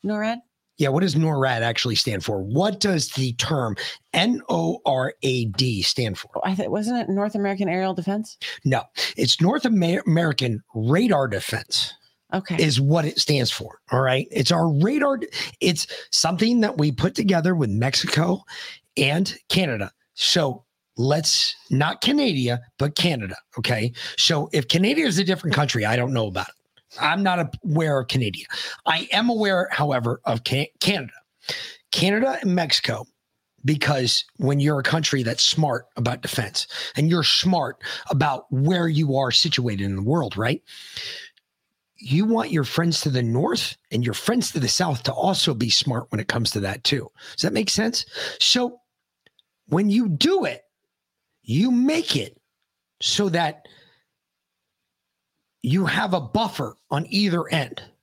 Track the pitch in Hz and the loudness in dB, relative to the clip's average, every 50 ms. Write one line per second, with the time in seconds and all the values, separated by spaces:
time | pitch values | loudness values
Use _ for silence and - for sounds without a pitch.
0 | - 196 214 208 214 220 233 240 _ _ _ _ _ _ _ - 151 139 135 160 | -4 -4 -2 -2 -2 -4 -4 -6 _ _ _ _ _ _ _ -2 0 2 2 2
1 | 185 185 147 156 160 160 151 135 135 131 123 117 113 117 117 - - 123 110 - | 2 2 2 2 2 2 2 2 2 2 2 0 0 0 0 0 -2 0 0 0
2 | - 120 107 95 - - 107 98 95 101 117 151 190 214 190 190 - 202 185 160 | 0 0 -2 -4 -2 -2 -2 -2 -2 0 0 2 2 2 0 0 0 0 2 0
3 | 139 - - 135 131 127 120 - - - 160 139 123 110 101 - - - - - | 0 -2 -2 -2 -2 -2 -2 -4 -2 -2 0 0 0 -2 -4 -4 -8 -10 -10 -14
4 | _ _ - 170 180 233 247 202 - - - 170 165 165 175 - _ - 135 131 | _ _ 0 0 2 2 0 -2 -2 -2 0 0 0 0 -2 -2 _ 0 0 2
5 | 127 135 - _ - 139 127 123 117 110 95 - 143 127 113 98 90 - - - | 0 -2 -4 _ -2 0 0 0 -2 -2 0 0 0 0 0 0 0 0 0 0
6 | 120 107 90 - - - - - - 190 190 185 - - - 208 214 226 247 240 | -2 -2 -4 -6 -12 -10 -8 -4 -2 -2 -2 -2 -2 -2 -2 -2 -2 -2 -2 -2
7 | 226 - 190 202 202 214 214 208 202 196 196 190 202 180 175 185 190 190 180 180 | -2 -2 0 0 0 -2 -2 -2 -2 -2 0 -2 -2 0 0 0 -2 -2 -2 -2
8 | 170 196 196 214 220 - - _ - - - - _ 135 131 113 - _ _ - | -2 -2 -2 -2 -4 -8 -10 _ -12 -12 -12 -4 _ 0 0 0 -2 _ _ -6
9 | - - - - - 127 - - 165 185 269 294 - 247 226 196 170 170 175 202 | -6 -6 -2 -2 0 0 2 2 2 2 2 2 0 2 2 4 4 2 0 0
10 | - - 156 165 170 160 135 - 135 123 107 - _ _ - 113 110 117 147 180 | 2 2 2 2 2 2 0 0 -2 -2 -4 -4 _ _ -6 -4 0 2 2 4
11 | 240 240 185 143 135 120 101 95 - - - - - _ - - - - - _ | 4 4 2 2 2 0 -2 -4 -4 -4 -6 -6 -6 _ -4 -2 -2 -4 -8 _
12 | _ _ _ _ _ _ - 190 185 - 175 165 165 156 127 127 139 139 156 165 | _ _ _ _ _ _ -4 -4 -4 -2 0 2 2 4 4 2 4 4 4 4
13 | 151 156 - - - - 151 139 120 110 - - - - - _ _ - 131 127 | 2 0 0 -2 0 2 2 2 2 0 -2 -6 -8 -12 -16 _ _ 0 0 2
14 | 135 131 127 131 - - - 220 123 - 175 165 165 170 147 139 170 220 285 302 | 2 2 2 0 -2 -2 -2 0 2 2 2 2 2 2 4 4 2 2 2 2
15 | 285 285 277 233 - - - - - - - _ - 180 170 - - - - - | 2 0 0 -2 -4 -8 -8 -8 -8 -8 -6 _ 0 0 0 0 -4 -8 -10 -16
16 | - - - - - 160 185 165 214 233 240 240 214 208 - 151 147 151 123 - | -10 -2 0 0 2 2 2 2 2 4 4 4 2 2 2 2 0 0 2 2
17 | 156 190 - - 226 196 185 165 156 180 185 165 139 110 98 107 120 139 - - | 0 0 0 0 2 2 2 4 4 2 2 2 2 0 2 0 0 2 0 0
18 | - 185 - 151 160 175 185 196 - - - - - - - - _ _ _ - | 0 0 0 2 2 2 0 -2 -4 -16 -16 -14 -14 -16 -16 -20 _ _ _ 0
19 | 139 135 147 170 190 - - - _ _ - 185 185 151 120 104 98 95 _ _ | 2 2 2 2 0 -2 -4 -10 _ _ 0 0 2 0 -2 -4 -4 -8 _ _
20 | _ _ _ - - - - 180 156 135 127 - _ _ _ _ _ _ _ - | _ _ _ -2 0 2 2 2 2 0 -2 -6 _ _ _ _ _ _ _ 0
21 | 120 135 147 160 156 - - - - - - - - - - 131 147 165 196 - | 2 2 2 2 2 2 2 2 0 0 -4 -8 -4 -2 0 2 2 0 -2 0
22 | - 220 285 294 285 233 165 135 123 120 120 120 - - _ - 139 147 151 - | 0 2 2 4 2 2 2 2 0 0 -2 -2 -6 -14 _ -2 -2 -2 0 2
23 | - 180 156 120 104 95 - - _ _ - - 107 - 123 110 110 120 120 - | 2 2 2 0 -4 -8 -10 -12 _ _ -8 -4 -2 0 0 0 0 -4 -4 -6
24 | - - - - - - 170 147 147 - - 156 127 - - 170 185 220 285 320 | -12 -8 -2 0 2 2 2 0 -2 0 0 -2 0 2 2 2 2 2 2 2
25 | 320 254 170 175 196 175 190 185 - 160 120 131 147 131 - 120 104 107 113 123 | 2 2 2 2 2 2 0 0 0 0 2 2 2 2 0 0 0 2 2 0
26 | 120 131 135 117 110 101 92 95 92 - - _ _ _ _ _ _ _ - - | 0 0 0 0 -2 -2 -2 -6 -6 -6 -12 _ _ _ _ _ _ _ -8 -2
27 | - 147 165 190 202 190 180 175 165 - - - - 190 147 165 160 156 143 135 | -2 0 0 2 0 0 0 0 -2 -4 -6 -8 -4 0 0 2 2 2 0 0
28 | 123 - - 131 120 101 90 - - - - - - - - - _ - 156 165 | 0 0 0 0 0 0 -4 -8 -12 -10 -10 -8 -8 -10 -12 -4 _ 0 0 0
29 | 151 - 180 202 233 240 240 214 214 202 190 175 185 - - - 151 147 135 127 | -2 -2 -2 0 2 2 0 2 0 2 2 0 0 -2 -2 -2 0 0 0 0
30 | 113 117 123 - _ - 117 117 - - 131 135 151 - _ _ - 185 202 170 | 0 -2 -4 -2 _ -4 -4 -4 -2 -2 -2 -2 -2 -4 _ _ -2 -2 0 -2
31 | 131 120 - - _ _ _ _ - - - - - - - - _ _ - - | -4 -10 -16 -20 _ _ _ _ -10 -10 -10 -10 -10 -14 -16 -20 _ _ -2 0
32 | 170 190 202 220 254 269 262 - - 190 180 180 170 147 - - - - 113 110 | 2 2 2 2 2 0 -2 -2 0 0 0 0 0 0 0 0 0 -2 -4 -6
33 | - _ _ _ _ _ _ _ _ _ _ _ - 131 156 139 - 151 147 135 | -10 _ _ _ _ _ _ _ _ _ _ _ -2 -2 0 0 0 0 0 0
34 | 127 110 - - - _ _ - 160 131 143 143 139 147 151 139 131 - 156 165 | 0 0 0 -2 -4 _ _ -2 0 0 2 2 2 2 2 0 0 0 0 0
35 | 151 - 147 135 120 113 117 - - - - 160 156 143 123 - - _ _ - | 0 0 0 0 0 -2 0 2 0 2 2 2 0 0 0 -4 -6 _ _ -2
36 | 117 120 123 123 - 113 - - 113 98 - - - - - - - - - - | -2 -2 -2 -4 -6 -4 -4 -4 -4 -4 -6 -8 -8 -8 -10 -10 -10 -6 -2 0
37 | 147 165 175 170 147 - - - - 180 185 170 135 120 - _ - - - - | 2 2 2 2 2 2 2 2 2 2 2 2 0 -4 -6 _ -10 -10 -10 -10
38 | - - 147 135 156 147 135 - - _ 135 131 135 160 185 175 170 165 156 147 | -6 -2 0 2 2 2 0 -2 -4 _ 0 2 2 2 2 2 2 2 2 2
39 | 160 143 131 135 135 123 113 - - 165 139 - 123 120 104 98 98 98 98 95 | 2 2 2 0 0 2 2 2 2 2 0 0 0 -2 -2 -2 -2 -2 -2 -2
40 | 98 113 151 170 139 104 - 95 113 123 147 - _ - - - - - - - | 0 0 0 0 0 -2 -4 -2 0 0 -2 -2 _ -16 -20 -20 -20 -16 -14 -12
41 | - - - - - - _ _ _ _ _ _ _ _ _ _ _ _ _ - | -12 -12 -12 -14 -16 -20 _ _ _ _ _ _ _ _ _ _ _ _ _ -20
42 | - 127 135 170 208 220 226 220 226 - - 160 135 - - 160 170 170 156 - | -4 0 2 2 4 4 2 0 0 0 0 -2 -2 0 0 0 2 2 0 0
43 | - 156 131 127 120 113 117 123 170 320 349 - - - - _ _ _ - 113 | -2 0 0 0 0 0 0 0 0 0 -2 -2 -4 -6 -8 _ _ _ -4 -2
44 | 123 117 104 - - - 233 254 - - - 165 127 127 - - 180 165 135 117 | -2 -2 -4 -2 -2 0 0 0 0 -2 -2 -2 0 0 0 0 0 0 -2 -2
45 | - - - - - 190 190 - - 170 135 110 120 113 - - - 143 120 120 | -4 -6 -4 0 0 0 2 2 0 0 0 -2 0 2 2 0 2 0 -2 -4
46 | - _ - 107 104 - - 120 113 107 - 107 98 95 92 - - - 143 127 | -4 _ -6 -4 -4 -2 -2 -2 -2 -2 -2 -2 -4 -4 -6 -4 -2 -2 -2 -2
47 | - - _ - - - - - - 190 - 214 220 - - - 220 226 240 - | -4 -10 _ -20 -20 -14 -8 -4 -4 0 0 0 0 0 0 0 0 0 -2 -4
48 | - - - - - - - - - - - 247 247 247 247 _ _ _ _ _ | -6 -6 -10 -10 -8 -8 -2 0 2 2 2 2 0 -2 -4 _ _ _ _ _
49 | _ _ _ _ _ _ _ _ _ _ _ _ _ - 147 175 208 208 196 233 | _ _ _ _ _ _ _ _ _ _ _ _ _ 0 0 2 4 4 4 4
50 | 240 202 156 139 - 320 381 381 247 147 120 - _ _ _ _ _ _ _ _ | 2 2 0 2 2 2 2 2 0 -2 -6 -8 _ _ _ _ _ _ _ _
51 | _ _ _ _ _ _ _ _ _ - 113 151 214 262 247 240 254 277 311 330 | _ _ _ _ _ _ _ _ _ -2 2 2 4 4 4 4 4 4 2 0
52 | 320 - - 135 98 - - _ _ _ _ _ _ _ _ _ _ _ _ _ | 0 0 -2 -2 -2 -4 -12 _ _ _ _ _ _ _ _ _ _ _ _ _
53 | - - - - 208 190 165 170 170 147 - - _ - - - _ _ _ _ | -4 -2 0 2 2 2 2 2 0 0 -2 -6 _ -20 -20 -20 _ _ _ _
54 | _ _ _ _ _ _ _ _ _ _ _ _ _ _ _ _ _ _ _ _ | _ _ _ _ _ _ _ _ _ _ _ _ _ _ _ _ _ _ _ _
55 | _ _ _ _ _ _ _ _ _ _ _ _ - 127 139 190 185 147 - 196 | _ _ _ _ _ _ _ _ _ _ _ _ -2 0 2 2 2 2 0 -2
56 | 220 196 185 175 143 110 - 208 220 202 - - 139 107 - _ _ _ 147 147 | 0 0 -2 -2 -2 -2 -2 0 0 0 -4 -6 -8 -8 -8 _ _ _ -4 -4
57 | 170 - - 196 208 196 170 170 160 - 165 160 135 123 - - - - _ _ | -4 -2 0 0 0 2 0 0 -2 0 -2 -2 -2 -4 -8 -16 -18 -20 _ _